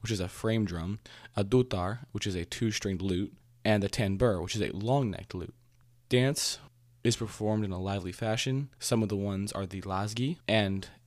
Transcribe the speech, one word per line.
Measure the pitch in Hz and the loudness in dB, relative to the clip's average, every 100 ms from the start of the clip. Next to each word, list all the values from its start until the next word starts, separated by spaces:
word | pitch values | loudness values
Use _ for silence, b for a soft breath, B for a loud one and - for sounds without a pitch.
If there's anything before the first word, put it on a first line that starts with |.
which | 110 | -2
is | 107 | -2
a | 90 | -2
frame | - 113 113 104 | -2 0 2 2
drum, | 85 82 104 B B B - | -2 -4 -6 B B B -2
a | 98 | 4
dutar, | 127 127 98 90 117 - | 4 4 0 -2 -4 -8
which | 104 107 | -6 -4
is | 92 | -4
a | |
two-stringed | 85 - 113 104 98 92 | -6 -2 0 0 -2 -2
lute, | 98 90 101 - _ - | 0 0 -2 -8 _ -4
and | 107 107 | 2 4
the | 98 | 2
tanbur, | - 101 98 120 95 | 2 2 4 2 2
which | 90 107 | -2 -2
is | |
a | - - | -2 -2
long-necked | 110 139 123 92 - | 0 2 2 -2 -8
lute. | 92 85 - _ _ - _ _ | -10 -10 -12 _ _ -20 _ _
Dance | 123 131 151 - - - _ _ _ 120 | 4 4 2 -2 -4 -12 _ _ _ 0
is | 113 | 0
performed | 110 - 107 107 | -4 -2 0 2
in | 104 | 0
a | 92 | -2
lively | 95 98 90 | -2 -2 -4
fashion. | 90 113 110 - 135 143 - | -4 -2 0 0 -2 -4 -8
Some | - 117 | 0 2
of | 107 | 2
the | 101 | 0
ones | 101 98 101 | 0 -2 -2
are | - 95 | -4 -6
the | 95 | -6
lazgi | 98 95 104 110 131 170 - | -4 -2 -2 -2 -4 -4 2
and | 110 101 98 - - | 2 4 0 -6 -16